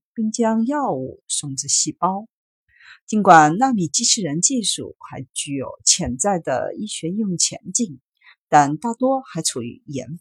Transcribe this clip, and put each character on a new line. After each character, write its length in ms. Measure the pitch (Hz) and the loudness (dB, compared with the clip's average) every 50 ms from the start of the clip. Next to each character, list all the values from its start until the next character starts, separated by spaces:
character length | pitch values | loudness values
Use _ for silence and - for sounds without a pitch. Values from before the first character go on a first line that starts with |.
| _ _ _ | _ _ _
并 160 | 233 220 220 | -4 -4 -2
将 340 | - - 226 220 226 226 226 | 0 0 0 2 2 2 0
药 260 | 254 294 294 269 214 | 0 -2 -2 -2 -2
物 300 | 156 131 131 135 - - _ - | -2 -4 -6 -8 -10 -12 _ -8
送 280 | - - - 139 135 | -8 -6 -6 -6 -8
至 120 | 135 143 139 | -6 -4 -2
细 240 | - - - 156 | -2 -2 -2 -2
胞。 360 | - - 170 180 190 196 226 - _ _ _ _ _ _ _ _ _ _ - - - - _ | -2 -2 -2 -2 -2 -4 -8 -12 _ _ _ _ _ _ _ _ _ _ -20 -20 -20 -20 _
尽 160 | - 220 214 | -2 0 4
管 360 | 190 190 175 160 151 151 160 208 | 8 10 10 10 10 8 4 2
纳 120 | 262 269 | 2 2
米 160 | 240 196 170 151 | 2 0 0 -2
机 160 | - - 233 | -2 -2 0
器 200 | - - 226 190 | 0 0 0 -2
人 180 | 147 143 170 | -2 0 0
技 220 | - - 269 247 190 | 0 0 0 -2 -2
术 320 | - - - 117 - - _ - - | -4 -4 -6 -8 -12 -14 _ -20 -16
还 140 | - - 127 - - | -14 -14 -16 -12 -12
具 200 | - - 147 143 | -10 -8 -6 -6
有 140 | 135 120 - - - - | -6 -6 -8 -12 -4 0
潜 320 | - - - 165 127 120 131 | 0 0 0 -2 -4 -4 -2
在 220 | - 202 196 170 | -2 -2 -2 -2
的 340 | 160 - 131 117 107 - - | -2 -4 -4 -4 -4 -6 -6
医 120 | - 214 214 | -8 -10 -10
学 220 | - - 165 160 | -10 -8 -8 -6
应 80 | 190 214 | -4 -4
用 200 | 220 190 175 160 | -2 -2 -2 0
前 240 | - - - - - 175 | -2 -2 -4 -8 -10 -6
景， 280 | 185 - 240 180 135 - _ _ _ _ _ - - _ _ _ | -4 -4 -4 -4 -6 -12 _ _ _ _ _ -20 -20 _ _ _
但 260 | 160 147 143 139 151 - | 4 6 6 4 2 -2
大 180 | - 233 226 | -4 -4 -2
多 260 | - 254 262 269 262 | 0 0 0 0 0
还 220 | 254 - - 165 160 | -4 -6 -8 -6 -4
处 180 | - - 131 | -4 -4 -6
于 220 | 117 120 - - _ | -8 -10 -10 -14 _
研 320 | - 143 127 - - 160 175 | -10 -10 -10 -8 -10 -12 -2